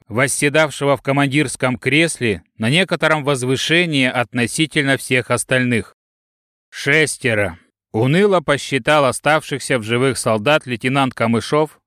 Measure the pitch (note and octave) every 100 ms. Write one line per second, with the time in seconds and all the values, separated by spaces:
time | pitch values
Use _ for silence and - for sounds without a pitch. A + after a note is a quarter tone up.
0 | - G#2 C3+ - D3 D3 D3+ - C#3+ C3+
1 | - C#3 C#3 C#3 C#3 - B2+ B2 C3 D3
2 | E3 - A#2 F#2+ - - A2+ D#3+ F#3 F3
3 | D#3 D#3 C#3 C3+ B2 B2+ - E3 F3 C#3+
4 | B2+ B2 A#2+ B2 A#2 - D#3+ D#3 C#3 C3
5 | - B2+ - A#2+ - B2+ B2 A#2 - _
6 | _ _ _ _ _ _ _ - C#3 D#3
7 | D3+ - B2 G#2+ G2 E2 _ _ _ A2
8 | B2+ E3+ G#3 F3+ D3 C#3+ - C3+ C3 D3+
9 | C3 - C#3+ D#3 - C#3 - B2+ G#2+ A#2+
10 | C3+ A#2 A#2+ A2 A2 D3+ B2+ A#2 B2+ C#3
11 | C3 - A#2 A#2 - D3+ D#3 -